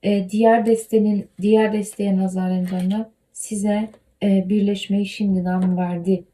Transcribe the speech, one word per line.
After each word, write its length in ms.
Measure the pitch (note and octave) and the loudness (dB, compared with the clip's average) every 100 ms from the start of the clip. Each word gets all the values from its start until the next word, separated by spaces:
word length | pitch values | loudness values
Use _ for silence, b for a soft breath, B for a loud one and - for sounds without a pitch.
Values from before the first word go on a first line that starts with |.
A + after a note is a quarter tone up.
| G3+ | -2
e, 240 | G3+ F#3 | 0 0
diğer 360 | G#3 A3+ A3+ A3 | 2 4 4 4
destenin, 640 | A3+ - A3 G#3+ G3+ - - | 0 2 0 2 0 -4 -4
diğer 320 | G3 A3 G#3+ | 2 4 2
desteğe 440 | G#3 G3+ - G3+ F#3+ | -2 -6 -4 -2 0
nazaran 480 | F#3+ F#3 F#3 F#3 F3+ | 0 -2 -2 -2 -2
canlar 400 | F#3 F#3 G#3+ A3 _ _ | -4 -2 -2 -6 _ _
size, 560 | - - G#3 G#3 G#3 A3 - _ _ | -16 -8 -4 -2 -2 -4 -12 _ _
e, 260 | G3+ G3 F#3 | 2 2 2
birleşmeyi 560 | G#3 G3+ G3 - G3+ G3 | 0 2 -2 -2 -2 -2
şimdiden 720 | - G3+ F#3 F3+ F#3 F#3 F3+ | -2 0 0 0 0 0 0
verdi. 460 | F3+ F3 F3 F3+ - | -2 -4 0 -2 -2